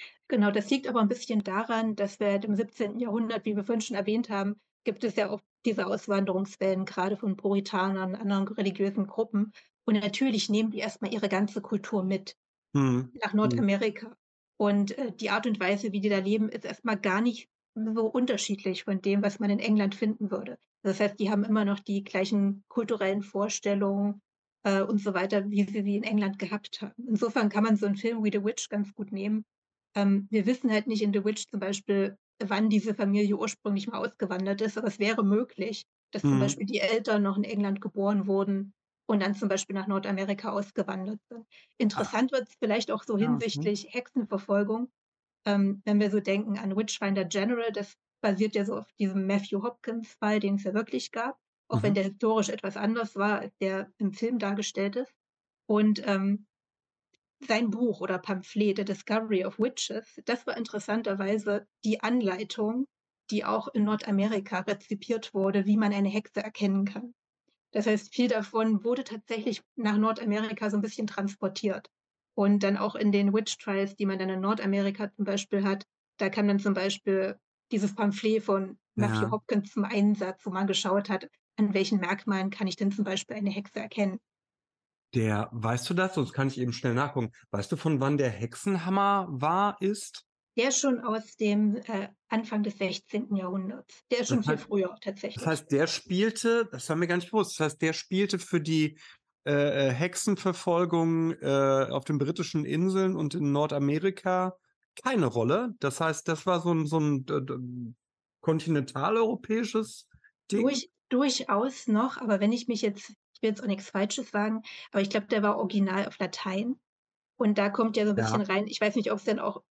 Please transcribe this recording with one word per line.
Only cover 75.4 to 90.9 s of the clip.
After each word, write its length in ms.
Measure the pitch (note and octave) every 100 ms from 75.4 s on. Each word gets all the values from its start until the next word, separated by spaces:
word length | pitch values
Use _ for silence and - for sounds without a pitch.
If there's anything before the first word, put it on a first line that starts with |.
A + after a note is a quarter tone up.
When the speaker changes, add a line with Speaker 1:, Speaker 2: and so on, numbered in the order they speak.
| - G3+
Speaker 1:
hat, 220 | G3 G3 - _ _ -
da 100 | G3
kam 180 | G3+ G#3
dann 120 | G3
zum 140 | G3+
Beispiel 640 | G3 G3 G3 G3+ F#3+ F#3+ G3+ _ _ _
dieses 240 | G#3+ G3+ -
Pamphlet 480 | G#3 G3+ A3 A3
von 360 | G#3+ G3 F#3+ - _ -
Matthew 340 | G#2 A2 A2
Speaker 2:
Ja. 20 |
Speaker 1:
Hopkins 400 | G#2+ - G#3 G3+
zum 140 | - G3+
Einsatz, 600 | G#3+ G3+ G3+ F#3+ F#3 F3
wo 60 |
man 160 | F#3+ G3
geschaut 420 | F#3+ F#3+ G3 G3
hat, 200 | F#3+ - _ _ -
an 160 | G#3
welchen 260 | G3 F#3+ G3+
Merkmalen 500 | F3 G3 - F#3+ F#3+
kann 160 | G3 G3
ich 80 | -
denn 140 | G3
zum 140 | G3 G3+
Beispiel 300 | G3 - G#3+
eine 140 | G3+
Hexe 280 | G#3 G3+ G#3
erkennen. 400 | G#3+ - G3 - - _ _ _ _ _ _ _ _
Speaker 2:
Der, 360 | A#2+ A2 G#2 G#2+
weißt 360 | A#2 A2+ B2 -
du 40 |
das? 220 | F3+ F#3 F3
Sonst 180 | B2
kann 140 | - C3+
ich 80 | C3
eben 140 | B2
schnell 200 | A#2 B2+
nachgucken. 380 | A#2+ C#3+ C3+ A2+ - _
Weißt 200 | G2+ -
du, 60 | E3
von 220 | D#3+ C#3+
wann 160 | C3+ D3
der 120 | B2+
Hexenhammer 960 | G2 A#2 - G3+ F#3 E3+ G3 G3+ G3+ F3+
war, 520 | C3+ D3 F3+ G3+ G3+
ist? 440 | F#3+ G#3+ - - - _ _ -
Speaker 1:
Der 120 | B3+
ist 100 | C#4
schon 200 | C#4